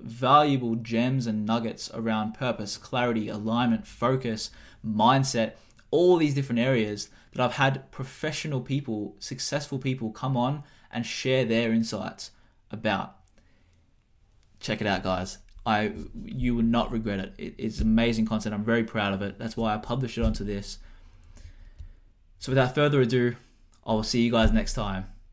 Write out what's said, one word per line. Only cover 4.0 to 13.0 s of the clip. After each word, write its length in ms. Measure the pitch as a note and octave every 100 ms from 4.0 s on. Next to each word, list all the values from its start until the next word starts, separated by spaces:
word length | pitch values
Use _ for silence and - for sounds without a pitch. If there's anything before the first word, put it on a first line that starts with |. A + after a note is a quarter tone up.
| A#2+ C3 B2+ G#2+ - - - - -
mindset, 680 | G#2+ A2+ C3+ C3+ A#2+ A2 - - - -
all 260 | D3 F3+ F3
these 160 | D#3
different 260 | C#3 C3+ A#2+
areas 500 | B2+ C3 G#2+ G#2 - - -
that 100 | -
I've 100 | B2
had 380 | C3 C#3 C3+ -
professional 680 | - C3 - D3+ C#3 D#3+ C3+
people, 540 | B2+ C#3 C#3 A2 G2+ -
successful 600 | - C3 - D3 C#3+ C3+
people 320 | C3+ B2+ A2+
come 240 | A2+ C3 C3
on 280 | B2 D3 - - -
and 140 | A#2+ A2+
share 400 | - C3+ C3 A#2
their 260 | A2+ A#2
insights 600 | A2+ A2+ G#2 - - - - _ _ -
about. 440 | - A2 G2